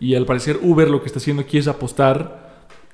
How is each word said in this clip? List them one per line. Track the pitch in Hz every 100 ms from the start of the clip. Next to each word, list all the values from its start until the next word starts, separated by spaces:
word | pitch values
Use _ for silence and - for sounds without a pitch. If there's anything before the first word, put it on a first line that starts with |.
Y | 127 123
al | 123
parecer | 127 151 151
Uber | 175 160 156
lo | 139
que | 139
está | 139
haciendo | 147 143
aquí | 135 147
es | 147
apostar | 135 131 - 135 139 165 - - - - - -